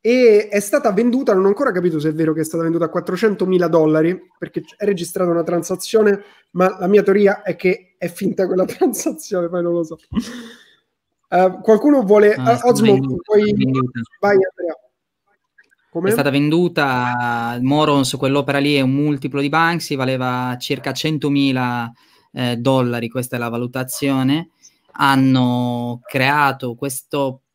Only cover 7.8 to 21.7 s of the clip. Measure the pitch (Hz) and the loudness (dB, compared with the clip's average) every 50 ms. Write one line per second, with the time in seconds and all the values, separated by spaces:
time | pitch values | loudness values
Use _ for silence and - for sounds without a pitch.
7.8 | _ _ _ _ - 170 175 - 202 180 - - 190 180 190 180 185 - - - | _ _ _ _ -10 -10 -8 -4 -4 -4 -2 -2 -2 0 0 0 -2 -2 -2 -2
8.8 | - 294 - - - 320 - - - - 214 180 175 170 175 180 175 170 170 170 | -2 -2 0 -2 -6 -6 -6 -6 -10 -6 -4 -4 -4 -2 -2 -2 -2 -2 -2 -2
9.8 | 165 160 165 - _ _ - - - 220 247 240 233 226 233 - - _ _ _ | -4 -6 -10 -20 _ _ -6 -6 -6 -6 -12 -16 -16 -18 -20 -20 -20 _ _ _
10.8 | _ _ _ _ _ _ _ _ _ _ - 175 185 190 185 - - - 220 208 | _ _ _ _ _ _ _ _ _ _ 0 2 2 2 0 -2 2 4 4 4
11.8 | - 294 285 269 226 185 208 208 214 208 - 151 127 - 240 247 - 247 - 202 | 6 4 4 4 4 4 6 6 6 4 4 2 2 2 2 2 4 2 2 4
12.8 | 220 214 - - 277 135 - - - - 214 208 214 214 208 - 131 - 262 262 | 4 4 4 4 2 -2 -4 -6 -4 2 2 4 4 4 0 0 0 0 0 0
13.8 | 127 123 - 117 117 _ _ _ 196 202 202 190 190 185 _ - 175 170 156 - | -2 -4 -6 -8 -10 _ _ _ 0 2 2 2 2 0 _ -8 -8 -8 -8 -10
14.8 | _ _ _ _ _ _ _ _ _ _ _ _ _ _ _ _ _ _ _ _ | _ _ _ _ _ _ _ _ _ _ _ _ _ _ _ _ _ _ _ _
15.8 | _ _ _ 170 165 190 214 - 139 143 131 143 143 151 156 170 180 170 175 - | _ _ _ -4 -2 0 0 0 0 0 2 2 0 2 2 2 0 0 0 0
16.8 | 147 135 127 127 123 123 123 123 123 120 120 117 117 120 120 123 123 131 143 151 | 0 0 0 -2 -2 -2 -4 -4 -4 -4 -4 -4 -4 -6 -4 -2 0 0 2 2
17.8 | 151 151 147 143 131 127 - 131 139 135 135 143 135 143 139 139 139 147 147 139 | 2 2 2 2 0 -2 -4 -4 -2 0 0 0 0 0 -2 0 0 2 2 2
18.8 | 135 131 135 139 147 151 147 135 - 139 127 143 143 143 139 160 165 165 170 165 | 2 0 0 0 0 -2 -2 -2 -6 -6 -6 -4 -4 -2 0 0 0 0 0 -4
19.8 | - - 151 131 131 127 131 127 127 127 123 123 127 127 123 127 - - 147 135 | -4 -6 -4 -4 -2 -2 -2 -2 -2 -4 -4 -4 -4 -6 -6 -8 -6 -6 -6 -4
20.8 | - 147 131 - - 156 160 147 135 147 143 139 139 139 131 127 127 123 | -4 -6 -6 -4 -4 -4 -4 -2 -2 -2 0 2 0 0 0 0 -2 -2